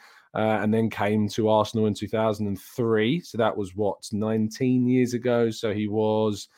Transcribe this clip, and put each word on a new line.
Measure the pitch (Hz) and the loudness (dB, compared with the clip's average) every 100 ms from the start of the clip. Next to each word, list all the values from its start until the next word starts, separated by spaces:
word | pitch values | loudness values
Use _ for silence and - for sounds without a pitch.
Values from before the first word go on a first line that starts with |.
| - - _ | -16 -20 _
uh, | 104 110 107 | -2 0 2
and | 107 | 2
then | 110 113 | 2 0
came | - 104 107 104 | 0 0 2 0
to | - 107 | 0 4
Arsenal | 107 104 113 107 | 4 2 0 0
in | |
two | 104 101 | 0 -4
thousand | 110 110 107 104 | 0 0 0 -4
and | 95 | -6
three. | - - 117 110 110 170 | -8 -4 0 2 2 -2
So | - 110 | -4 -2
that | 110 104 | 0 0
was, | 95 90 | -6 -4
what, | 104 - - | -4 -4 -6
nineteen | 104 110 110 107 - 131 127 123 | -4 0 0 -2 -2 0 2 2
years | 127 123 | 2 2
ago? | 120 123 120 117 | 0 0 2 0
So | 110 113 | -2 -4
he | 101 107 | -2 -2
was | 107 107 107 107 101 - | 0 0 2 0 -2 -10